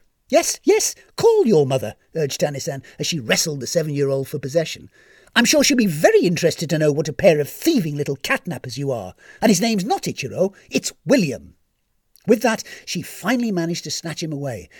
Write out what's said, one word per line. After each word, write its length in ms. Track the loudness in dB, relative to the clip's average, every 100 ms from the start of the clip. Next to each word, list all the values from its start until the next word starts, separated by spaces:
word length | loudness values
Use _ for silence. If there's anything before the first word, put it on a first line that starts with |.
| _ _ _
"Yes, 300 | 2 2 -2
yes, 320 | 2 2 2 -6 _ 0
call 280 | 4 4 4
your 200 | 4 4
mother," 300 | 0 -4 -12 _ -4
urged 240 | -4 -2
Tanisan 440 | -4 -2 -8 -10 -14 -8
as 100 | -4
she 120 | -4
wrestled 400 | 0 0 0 -4
the 80 | -2
seven-year-old 600 | -2 -2 0 0 0 -4
for 120 | -8
possession. 500 | -2 -2 -2 -8 -16 _ _ _ _ 2
"I'm 100 | 4
sure 180 | 4
she'll 120 | 4 4
be 120 | 2
very 340 | 2 4 4
interested 480 | 4 2 0 -2 -2
to 80 | 2
know 140 | 2
what 160 | 0 -4
a 60 |
pair 260 | 2 4 4
of 100 | 0
thieving 460 | -2 0 2 0 -4
little 200 | -4 -6
catnappers 600 | -4 -4 -4 -10 -10 -6
you 140 | -4
are. 240 | -4 -6 -16 -20 0
And 80 | 2
his 120 | 4
name's 220 | 2 0
not 200 | 0 -2
Ichiro, 500 | -4 -8 -8 -2 -2 -2 _
it's 240 | -4 -4 -12 2
William." 500 | 2 2 -4 -12 _ _ _ _ _ _ _ 2
With 160 | 2
that, 200 | 2 -2 -8 -18 -10
she 160 | -10
finally 500 | -10 -8 -2 -2 0
managed 320 | -2 -2 -4 -8
to 60 |
snatch 300 | -10 -10 -8
him 100 | -8
away, 380 | -6 -8 -10 -14 -20